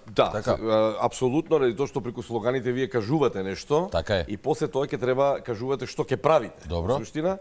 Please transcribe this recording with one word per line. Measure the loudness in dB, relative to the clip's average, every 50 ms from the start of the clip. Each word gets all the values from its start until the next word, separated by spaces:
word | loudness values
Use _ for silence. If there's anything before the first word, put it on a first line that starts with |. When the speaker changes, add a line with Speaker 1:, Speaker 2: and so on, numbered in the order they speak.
| -6
Speaker 1:
Да, | -2 2 2 2 2
Speaker 2:
Така. | 2 -2 0 0 0
Speaker 1:
се, | 0
а, | 2 2 4 4 4 4 2 0
апсолутно, | 0 0 0 0 0 0 2 0 2 2 4 4
ради | 4 4 2
тоа | 0 -2
што | -2 -2 -4
преку | -6 -6 -8 -8
слоганите | -6 -4 -4 -2 0 0 0 0 0 -2
вие | 0 0 0
кажувате | 0 0 -2 0 0 2 2 2 2 2 0 -4
нешто. | -4 -6 -6 -2 0 0 0 2 0
Speaker 2:
Така | -2 -2 0 0 0
е. | 0 0
Speaker 1:
И | -2 -6
после | -4 -2 -2 -2 0 -2
тоа | -2 -2 -2 -2
ќе | -2 -4
треба | -2 0 0 2 2 2 2 2 -2
кажувате | -4 -6 -6 -4 -4 -4 -4 -4 -4
што | -6 -6 -6 -4
ќе | -2 -2
правите. | 0 4 4 4 4 4 0 -10 -12 -8
Speaker 2:
Добро. | -4 -4 -2 0 0 0
Speaker 1:
Во | 0
суштина. | -2 -4 -6 -4 -2 -2 -2 -4